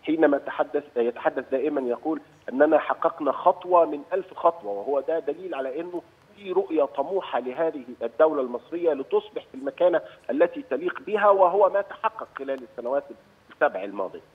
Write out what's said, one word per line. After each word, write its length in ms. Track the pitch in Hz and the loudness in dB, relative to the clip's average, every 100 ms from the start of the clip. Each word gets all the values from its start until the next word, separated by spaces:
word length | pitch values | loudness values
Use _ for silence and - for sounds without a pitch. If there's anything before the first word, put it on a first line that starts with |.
حينما 360 | - 160 151 143 | -2 2 4 4
تحدث، 460 | - - 143 147 - - | -2 -4 -2 -2 -4 -2
يتحدث 540 | 117 117 156 143 127 | -2 0 -4 -4 -4
دائمًا 300 | 135 143 147 | -2 -2 -2
يقول 400 | 127 120 151 156 - _ - | -2 -4 -4 -6 -8 _ -8
أننا 300 | 123 151 151 | 2 6 6
حققنا 540 | - 131 - - 143 | 4 -2 -2 -2 -4
خطوة 520 | - 175 180 180 180 | 2 2 2 4 4
من 180 | 160 151 143 | 4 0 -4
ألف 220 | 190 - | -6 -6
خطوة، 380 | - 170 - 104 | 0 0 0 -8
وهو 280 | 101 104 139 | -6 -2 -2
ده 180 | 135 165 | 0 -4
دليل 360 | 147 151 185 | -4 -8 -8
على 260 | 147 135 135 | -8 -6 -6
أنه 220 | 175 175 - _ _ - | -8 -10 -12 _ _ -16
في 160 | 196 | -4
رؤية 320 | 180 196 156 | -2 0 0
طموحة 540 | 139 - 143 190 - 131 | 0 0 -2 -4 -2 -6
لهذه 460 | 123 131 165 151 127 120 | -4 -2 -2 -4 -14 -8
الدولة 400 | 117 - 156 147 | -8 2 4 4
المصرية 500 | 127 120 - 170 170 | -4 -6 -8 -2 -2
لتصبح 500 | 139 135 208 - - - | -2 0 -2 -2 -14 -12
في 20 | |
المكانة 460 | 131 139 - 180 165 - - - | -10 -10 0 2 2 -2 -20 -6
التي 340 | 131 170 165 - | 2 2 0 -6
تليق 300 | 131 180 - | -4 -4 -8
بها، 300 | - 208 208 | -4 2 4
وهو 400 | 196 185 190 190 | 6 6 6 4
ما 100 | 196 | 2
تحقق 480 | 196 - 220 - - - | -4 -4 -4 -4 -14 -12
خلال 240 | 135 135 120 | -8 -8 -8
السنوات 320 | - 117 139 - - _ _ _ | -10 -2 -2 -4 -20 _ _ _
السبع 320 | - 147 95 | 0 0 0
الماضية. 360 | 101 101 90 85 - | -8 -6 -8 -8 -20